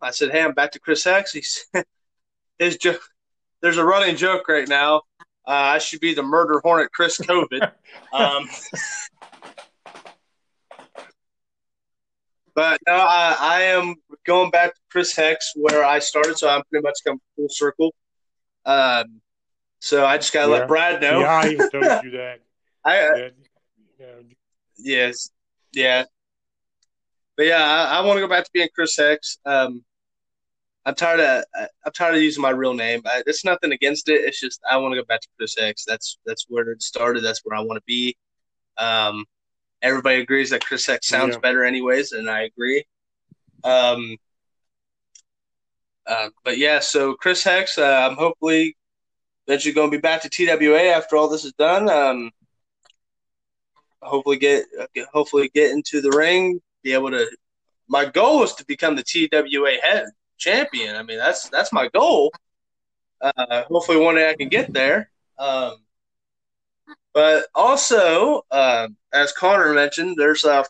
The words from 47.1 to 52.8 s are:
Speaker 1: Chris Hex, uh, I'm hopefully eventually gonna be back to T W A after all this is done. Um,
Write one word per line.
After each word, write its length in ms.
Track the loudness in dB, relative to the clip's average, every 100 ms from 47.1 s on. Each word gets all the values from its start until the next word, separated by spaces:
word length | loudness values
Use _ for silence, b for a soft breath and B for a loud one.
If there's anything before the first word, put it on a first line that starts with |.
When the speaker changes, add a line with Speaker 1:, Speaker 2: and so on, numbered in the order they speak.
Speaker 1:
Chris 280 | -2 -2 0
Hex, 360 | 0 0 0 0
uh, 300 | 2 4 2
I'm 60 | 0
hopefully 600 | -2 -2 0 0 0 -4 _ _ _ _ _ _ -4
eventually 260 | -2 0
gonna 180 | 0 0
be 60 | 0
back 220 | 0 -2
to 60 | -4
T 160 | -2
W 300 | 0 2 4
A 160 | 6 6
after 240 | 2 2 2
all 120 | 2
this 160 | 0 -6
is 60 |
done. 340 | 0 2 2 2
Um, 420 | 2 2 0 -8 -16 _ _ _ _